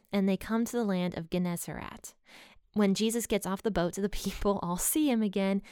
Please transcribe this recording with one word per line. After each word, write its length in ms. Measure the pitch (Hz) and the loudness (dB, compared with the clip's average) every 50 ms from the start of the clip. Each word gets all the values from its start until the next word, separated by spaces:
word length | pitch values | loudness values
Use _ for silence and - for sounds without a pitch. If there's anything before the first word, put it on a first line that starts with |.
| _ _ | _ _
and 160 | - 202 190 196 | 0 2 2 2
they 100 | 190 185 | 2 0
come 280 | - - 220 226 233 | -2 -2 0 0 0
to 60 | 226 | 0
the 120 | - 240 233 | -2 -2 0
land 320 | 202 190 180 180 180 - | 0 0 0 0 -2 -2
of 140 | - 165 - | -6 -6 -2
Gennesaret. 840 | - 175 180 175 175 170 - - - - - - - - - - - _ _ - - - - - - - - _ - | -2 0 0 0 -2 -4 -6 -8 -10 -10 -10 -12 -12 -14 -18 -20 -20 _ _ -20 -20 -20 -20 -20 -20 -20 -18 _ 2
When 220 | 214 208 196 196 | 4 4 4 4
Jesus 320 | - 214 226 220 240 220 - | 4 2 2 0 0 0 0
gets 180 | 226 196 - | 0 0 0
off 160 | 185 190 196 | -2 -4 -2
the 100 | - 226 | -2 0
boat, 240 | 185 170 170 175 - | 0 2 0 0 0
the 140 | - 196 202 | -2 -2 -2
people 500 | - - - 196 - - - 202 196 - - | -2 -2 -4 -4 -4 0 0 0 0 0 -2
all 140 | 170 175 175 | -4 -2 -2
see 320 | - - - 311 302 285 | -2 0 0 2 2 2
him 120 | 240 226 | 2 2
again, 400 | 220 202 185 202 196 190 202 202 - - | 2 0 0 0 0 2 0 0 -2 -6